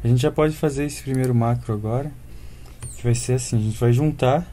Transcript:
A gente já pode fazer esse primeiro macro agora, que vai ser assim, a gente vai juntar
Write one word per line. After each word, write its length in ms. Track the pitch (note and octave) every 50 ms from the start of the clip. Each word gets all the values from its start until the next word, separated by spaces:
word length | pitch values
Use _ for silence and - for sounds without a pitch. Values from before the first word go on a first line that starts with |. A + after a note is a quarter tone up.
| -
A 40 |
gente 140 | A#2 B2+ B2
já 100 | C3 D3+
pode 240 | D3 - D#3 D#3 D3+
fazer 300 | - - D3+ C#3 C3+ D3
esse 160 | D3 C#3+ -
primeiro 320 | - C3+ C3 C3 C3 B2+ B2
macro 400 | A#2+ A#2 A#2 A#2+ A#2+ - - A2
agora, 380 | G#2 G#2 A2 A#2 C3 C#3+ D3+ - - - - - - - - - - - - - - - - -
que 80 | - -
vai 120 | A#2+ A#2
ser 180 | A#2+ - - B2
assim, 240 | B2+ B2 - -
a 40 | A2+
gente 180 | G#2+ G#2+ G#2 -
vai 120 | A#2+ A#2+
juntar 560 | A#2+ B2+ D3+ D#3 D3 - B2+ B2+ C#3 D#3+ F3+ -